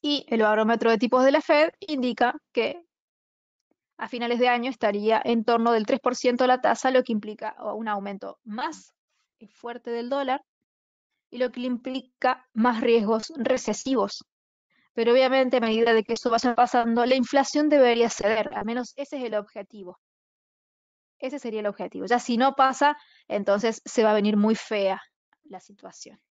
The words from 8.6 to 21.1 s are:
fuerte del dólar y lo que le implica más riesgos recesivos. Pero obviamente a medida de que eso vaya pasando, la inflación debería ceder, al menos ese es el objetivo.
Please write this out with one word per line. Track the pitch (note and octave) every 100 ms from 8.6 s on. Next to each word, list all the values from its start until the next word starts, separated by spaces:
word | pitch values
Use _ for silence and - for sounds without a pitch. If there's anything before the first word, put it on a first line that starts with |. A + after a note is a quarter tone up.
| D#4 F#3+ _ _ _ _ _ _ G#3+
fuerte | _ A#3 A#3 A#3
del | A#3 A#3+
dólar | C#4 C4+ C4+ _ _ _ _ _ _ _ _ _
y | A#3+
lo | B3
que | A#3+
le | B3+
implica | A#3+ C4 C4 - _ - B3+ _
más | A3 A#3+ A3+
riesgos | A#3+ A#3 G#3 A3+ - D#4+
recesivos. | A3 B3+ - G#3+ - C4 G3+ - - _ _ _ _ _ _
Pero | - A3+
obviamente | B3 C4 C4+ B3+ B3+
a |
medida | A3+ A3 A#3
de | A3+
que | G#3+
eso | A#3 A#3+
vaya | A3+ B3+ A#3
pasando, | A#3+ B3 A#3 A#3 A#3+
la | C4
inflación | A#3+ C#4 C4+ D4 D4+
debería | D4 B3 A#3 A#3
ceder, | - G#3 A3 B3
al | A#3 G3+
menos | A#3+ A#3+ -
ese | C#4 C#4+
es |
el | A#3+ G#3+
objetivo. | G#3 A3 G3+ G#3+ F3+ F#3 _ _ _ _ _ _ _ _ _ _ _